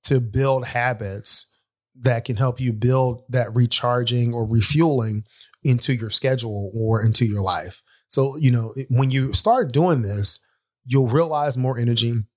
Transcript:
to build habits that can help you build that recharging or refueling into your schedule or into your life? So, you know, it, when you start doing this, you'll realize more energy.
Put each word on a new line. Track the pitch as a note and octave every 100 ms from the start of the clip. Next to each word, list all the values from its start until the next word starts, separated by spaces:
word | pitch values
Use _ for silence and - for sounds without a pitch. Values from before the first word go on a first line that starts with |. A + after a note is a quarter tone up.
to | - C3+
build | A#2 A2+ C3+ C3 A#2+
habits | B2 B2 A2+ G#2 G2+ - - - _ _ _ _ C3
that | B2+ A#2
can | A#2 A2
help | C3 B2
you | B2+
build | G#2+ B2 C3 B2+ A#2+ -
that | B2 A2
recharging | A#2 A#2+ - A#2+ B2 A#2+ B2 A#2+
or | A#2 A2
refueling | A2+ G2+ D3 E3 C3+ A2 G#2+ - _ - _ D3
into | B2 -
your | B2+ A2
schedule | - C3 C3 A2+ G#2 G2
or | A2 A2 A2
into | A2 A2+ A#2
your | G#2
life? | F#2+ D#2+ E2 - _ _ _
So, | - C#3 C3+
you | C#3
know, | A#2+ A2+ C3+
it, | C3+
when | B2 C3+
you | C3+ C3
start | - G#3+ B3 F3+
doing | B2+ F3+ D3
this, | G#2 G#2 G2+ - _ _ _ _ B2+
you'll | C3+ B2+
realize | C3+ E3 D3+ D3 B2
more | B2+ A#2+
energy. | A#2+ A#2+ A#2 A#2+ G#2